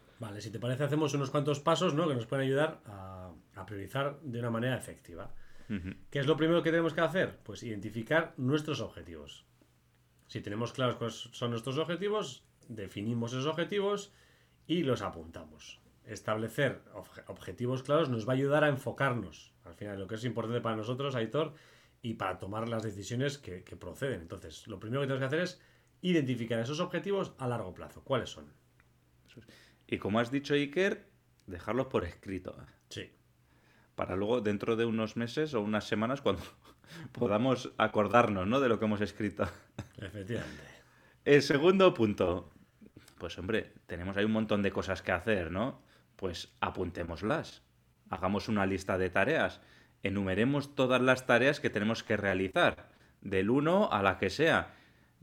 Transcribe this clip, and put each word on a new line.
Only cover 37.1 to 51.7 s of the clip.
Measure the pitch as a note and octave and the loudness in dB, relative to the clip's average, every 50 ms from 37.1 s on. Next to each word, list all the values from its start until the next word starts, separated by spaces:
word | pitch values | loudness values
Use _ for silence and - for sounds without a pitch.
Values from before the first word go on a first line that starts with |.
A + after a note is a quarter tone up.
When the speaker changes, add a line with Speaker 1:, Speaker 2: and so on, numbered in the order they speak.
| - | -4
Speaker 2:
podamos | B2 A#2+ G#2+ G2+ G#2+ B2 C3+ B2 B2 - - - | -2 2 2 4 4 4 2 2 0 -2 -4 0
acordarnos, | - A2 G#2+ - A2 G#2 G2 G#2 A#2+ A#2 A2 G#2 F#2+ F2+ | 0 0 2 4 2 4 6 6 6 6 6 4 0 2
¿no? | G2+ A#2+ C#3 | 2 2 4
de | C#3 A#2+ | 4 4
lo | A2 F#2+ | 2 2
que | A2 | 2
hemos | G#2+ G#2+ G2+ | 0 0 0
escrito. | G#2 G2 - - G#2+ G2+ - - G2+ F#2 - - - _ _ - - - - | -2 -2 -2 -2 -4 -4 -2 -2 -2 -4 -4 -8 -20 _ _ -14 -14 -12 -12
Speaker 1:
Efectivamente. | - G2+ F#2 F#2+ G#2 F#2+ G2+ A#2 G2 D#2 - D2+ - - - - - - _ _ - - - _ _ _ | -12 -12 -10 -10 -10 -8 -6 -6 -6 -6 -8 -12 -14 -16 -20 -20 -20 -20 _ _ -20 -20 -20 _ _ _
Speaker 2:
El | - C#3+ C#3+ | 8 8 8
segundo | C#3 - D#3 C3+ D#3 F#3 F#3+ F#3+ F#3+ F3 - | 8 6 4 6 8 8 8 10 8 8 8
punto. | - A2+ G#2+ G2 - G2 F2 F2 F#2 - - - - - _ _ _ - - - - - - - | 6 4 4 4 4 4 2 2 0 -4 -8 -16 -20 -20 _ _ _ -20 -20 -20 -20 -20 -20 -14
Pues, | - F2 E2+ - G2+ | -10 -10 -10 -8 -6
hombre, | F2 F#2+ A2 G2+ - - - - - | -2 0 0 0 -2 -4 -10 -20 -12
tenemos | - F#2 E2+ F2 F#2+ F#2+ | -10 -8 -6 -6 -2 0
ahí | G2+ G#2 | 2 2
un | A2 | 2
montón | A2 A2 A2 G#2 G#2+ G2+ | 2 2 2 2 2 2
de | G2 F#2+ | 2 2
cosas | - G#2 F#2 G2 F#2+ - | 0 0 -2 -2 -4 -2
que | - - | 0 0
hacer, | F#2 F2 - A2+ G#2+ F#2 E2+ D#2+ | 0 2 2 2 0 2 0 -2
¿no? | F2 G2 A#2 C#3 - - - _ - _ _ _ _ | -2 -2 -2 -2 -4 -8 -16 _ -20 _ _ _ _
Pues | - F#2+ F2+ E2+ - - - _ _ | -6 -6 -6 -4 -6 -10 -14 _ _
apuntémoslas. | G2+ F#2 - G2 F#2 F2 F2 - E2+ D#2+ E2 D#2+ G2 A2 D3 D#3+ A#2 - - - _ _ _ _ _ _ _ _ _ - | -4 -2 -2 -2 -4 -4 -4 -6 -6 -6 -6 -4 -2 0 0 -2 -2 -6 -14 -20 _ _ _ _ _ _ _ _ _ -10
Hagamos | F#2 F2+ F#2 F#2+ G2+ G2+ - | -6 -2 0 0 0 0 0
una | - A2 G2+ F#2+ | 0 2 2 2
lista | F#2+ G2 F#2 - - G2 | 2 0 -2 -2 0 0
de | F#2 F#2 F2+ | 0 0 2
tareas. | - G2 G2 B2+ D#3+ C#3 G#2 F2+ - - - - - - - _ _ _ - | 2 2 4 4 4 2 2 0 -2 -8 -18 -20 -20 -20 -20 _ _ _ -4
Enumeremos | G2 F#2+ G2+ G2 F#2+ F#2 G2+ A2+ C3+ C#3+ C#3+ C3+ - - | -2 0 0 0 2 2 4 4 4 2 0 -2 -2 0
todas | - C3 B2 B2+ B2 | 2 4 4 4 6
las | B2+ C3 B2+ B2+ - | 6 6 4 4 4
tareas | - B2 A2+ B2 C#3 D3 - | 4 6 6 6 6 4 2
que | - A2+ | 0 -2